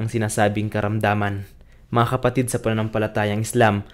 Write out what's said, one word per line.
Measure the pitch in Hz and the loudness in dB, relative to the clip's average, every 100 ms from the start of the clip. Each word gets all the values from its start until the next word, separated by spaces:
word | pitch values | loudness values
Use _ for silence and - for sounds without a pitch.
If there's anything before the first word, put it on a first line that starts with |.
ang | 110 | -4
sinasabing | 113 107 113 104 104 107 | -2 -2 2 2 2 -2
karamdaman. | 107 104 107 104 104 101 98 98 - - - - | -2 -2 0 0 0 -2 -4 -10 -16 -20 -20 -4
Mga | 117 117 127 | 0 2 2
kapatid | 127 127 120 | 0 0 0
sa | 120 | 0
pananampalatayang | 113 110 110 110 107 110 104 104 | 0 0 0 -2 -2 0 -2 -2
Islam, | 113 120 110 101 - | -2 4 4 4 -4